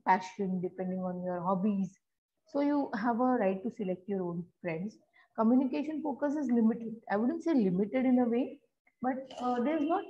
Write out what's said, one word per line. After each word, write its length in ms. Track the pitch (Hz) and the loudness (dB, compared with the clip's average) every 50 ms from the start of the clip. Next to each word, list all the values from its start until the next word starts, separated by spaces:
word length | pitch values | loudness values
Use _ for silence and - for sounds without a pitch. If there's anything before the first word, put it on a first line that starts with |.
| - - | 2 2
passion, 540 | - - - - - - 202 185 185 180 | 2 2 2 -4 -6 -4 -4 -2 -2 -2
depending 380 | 175 180 - - 185 185 185 185 | -4 -4 -4 -4 -6 -4 -4 -4
on 240 | 185 185 180 180 180 | -4 -4 -4 -4 -4
your 180 | 180 180 175 | -4 -4 -2
hobbies. 560 | 175 180 196 185 185 214 202 190 190 175 - _ _ _ _ _ _ _ _ _ _ _ | 0 0 0 2 2 0 0 0 -2 -4 -6 _ _ _ _ _ _ _ _ _ _ _
So 140 | - 277 | -2 0
you 300 | 285 285 294 294 269 - - 208 | 0 2 2 0 0 -2 -4 -2
have 180 | 202 247 233 220 | -2 0 0 2
a 40 | 254 | 2
right 380 | 254 254 240 208 190 190 190 190 | 2 2 2 2 2 0 0 -4
to 80 | 240 - | -6 -6
select 320 | - 202 185 185 185 - - | -4 -4 -4 -4 -4 -4 -4
your 140 | 202 190 | -4 -2
own 240 | 185 175 170 175 175 - _ _ | -2 -4 -4 -6 -8 -10 _ _
friends. 360 | - 180 165 160 185 220 - - _ _ _ _ - _ - - | -8 -6 -6 -4 -6 -8 -10 -12 _ _ _ _ -20 _ -2 2
Communication 640 | 226 220 247 254 285 254 - 302 269 302 320 294 311 | 4 6 6 6 4 2 0 -2 -4 -4 -4 -4 -4
focus 320 | 302 262 - 285 294 269 | -4 -4 -2 -2 -2 0
is 160 | 302 285 240 | 0 0 2
limited. 440 | 240 233 220 220 233 - 233 226 220 - - - | 2 4 4 4 2 0 -4 -10 -10 -10 -6 -4
I 60 | 196 202 | -2 0
wouldn't 260 | 226 247 339 330 - | 0 0 -2 -2 0
say 100 | 330 330 | 0 2
limited 520 | 269 208 190 175 180 208 202 254 262 254 | 4 4 2 2 2 0 0 0 0 2
in 140 | 262 254 247 | 4 4 4
a 100 | 247 233 | 4 4
way, 300 | 226 240 277 - - - _ _ _ _ _ _ _ - | 2 0 -2 -4 -6 -14 _ _ _ _ _ _ _ -6
but, 160 | - 254 269 262 - - - - | -4 -4 -4 -4 -6 -12 -10 -6
uh, 200 | 247 247 247 240 | -2 -2 0 0
there's 200 | 226 277 311 320 | 0 0 0 0
not 220 | 285 311 339 392 392 | 0 0 0 -2 -2